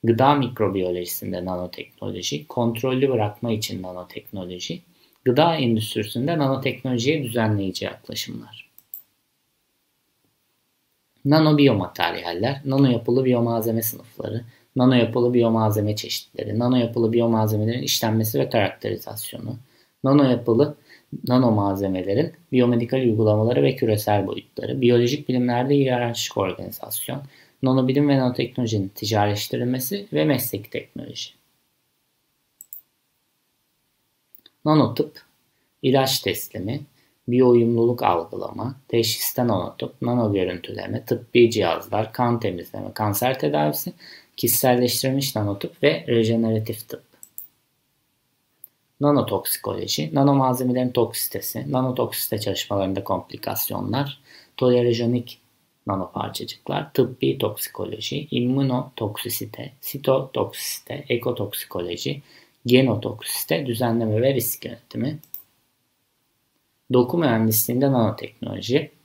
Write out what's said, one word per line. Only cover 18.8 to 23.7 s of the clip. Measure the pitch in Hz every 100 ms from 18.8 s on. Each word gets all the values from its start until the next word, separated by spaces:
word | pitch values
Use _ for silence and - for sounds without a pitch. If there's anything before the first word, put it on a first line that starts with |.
| 110 101 107 110 - - 110 131 - _ _ _
nano | 131 143
yapılı | 135 117 - 113 151 - _ - _ - 120
nanomalzemelerin | 123 127 107 101 95 98 92 92 104 160 - _
biyomedikal | 127 120 120 117 131
uygulamaları | 123 107 107 107 110 131
ve | 139